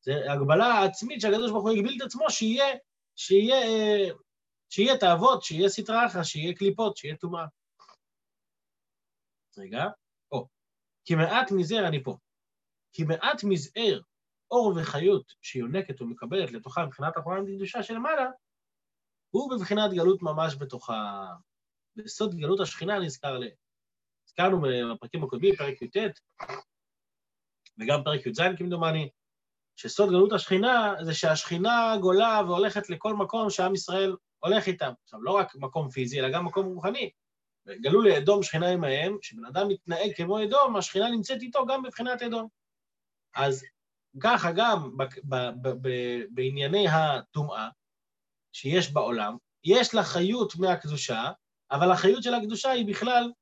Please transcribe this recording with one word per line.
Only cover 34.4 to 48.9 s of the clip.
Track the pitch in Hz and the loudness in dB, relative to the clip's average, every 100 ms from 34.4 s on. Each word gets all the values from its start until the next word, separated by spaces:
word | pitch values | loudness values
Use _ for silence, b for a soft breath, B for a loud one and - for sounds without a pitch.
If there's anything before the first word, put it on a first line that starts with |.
הולך | 165 214 190 | 2 2 2
איתם. | 180 139 120 | -2 -4 -6
עכשיו, | _ 107 | _ -10
לא | 120 | 0
רק | 196 147 135 | 0 0 -4
מקום | 139 160 143 | -8 -4 -6
פיזי, | 127 123 139 | -4 -4 -2
אלא | 131 | -2
גם | 151 175 | -2 -2
מקום | - 190 | -2 -4
רוחני. | 180 175 247 233 _ _ _ _ _ - 98 | -2 -4 -4 -6 _ _ _ _ _ -18 -6
גלו | 135 190 | 2 6
לאדום | 220 160 143 202 | 6 6 4 2
שכינה | 185 160 175 | 2 0 0
עמהם, | 180 170 139 170 202 | 0 0 0 -2 -4
שבן | - 220 226 | -10 -16 -8
אדם | 147 202 | -2 -2
מתנהג | 196 - 170 202 - | -2 -4 -4 -4 -4
כמו | 170 208 | -2 -2
אדום, | 214 269 277 220 | 2 4 4 2
השכינה | - 190 226 | -2 0 0
נמצאת | 233 208 262 | 0 -4 -6
איתו | 247 277 247 | -4 -2 0
גם | 269 | -2
בבחינת | 254 - 240 247 | -4 -8 -6 -4
אדום. | 240 226 226 _ _ _ _ _ _ _ _ - | -4 -6 -8 _ _ _ _ _ _ _ _ -2
אז | 139 131 - _ _ _ _ 135 | -2 -2 -8 _ _ _ _ -4
ככה | 160 - 170 170 | 0 2 0 0
גם | 233 202 139 135 | 2 2 -2 -6
ב-, | |
ב-, | 135 - 147 127 123 120 | -8 -8 -6 -4 -4 -4
ב-, | 127 123 131 | -6 -4 -4
ב-, | 123 123 120 107 | -4 -4 -4 -6
בענייני | 120 131 139 139 190 202 | -4 -4 -2 -2 2 2
הטומאה | 160 156 135 - 151 147 107 110 - _ _ _ _ _ _ _ | 2 2 0 -4 -6 -6 -6 -8 -10 _ _ _ _ _ _ _
שיש | - 135 175 135 | -10 0 0 2